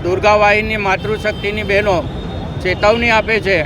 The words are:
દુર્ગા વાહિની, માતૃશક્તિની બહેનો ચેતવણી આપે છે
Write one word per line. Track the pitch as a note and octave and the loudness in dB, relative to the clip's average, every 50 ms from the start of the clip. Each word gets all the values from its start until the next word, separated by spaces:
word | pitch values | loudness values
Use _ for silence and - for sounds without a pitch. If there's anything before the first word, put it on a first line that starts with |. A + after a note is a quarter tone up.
| - | -2
દુર્ગા | F3 F#3+ G3 G3+ G#3 G#3 G#3 | -2 -2 2 4 4 4 6
વાહિની, | G#3 G#3 G#3 G#3 A3 G#3+ A3 G#3+ G3+ | 4 4 4 2 0 -2 -4 -2 0
માતૃશક્તિની | G3 F#3 F#3 G3 G#3 G#3+ G3+ G#3 G#3+ G#3+ G#3 G#3 G3+ G#3 G#3+ G#3 F#3+ | -2 -2 -2 -2 -4 -4 -2 -4 -4 -4 -4 -4 -4 -4 -4 -2 0
બહેનો | G3+ G3 G#3 G#3 F#3 E3 F#3+ - - - - - - - - - - - | 0 2 2 2 0 0 -2 -4 -8 -8 -8 -8 -8 -8 -8 -8 -8 -4
ચેતવણી | - F3+ F3+ F3+ G3+ G#3 A3 A#3 A#3 A#3+ A3+ | -4 -4 -2 2 2 2 4 4 2 2 2
આપે | A3 G#3 A3 A3+ G#3+ | 2 2 0 -2 -2
છે | D#3 F#3+ G3 E3 D3+ | 0 0 0 0 0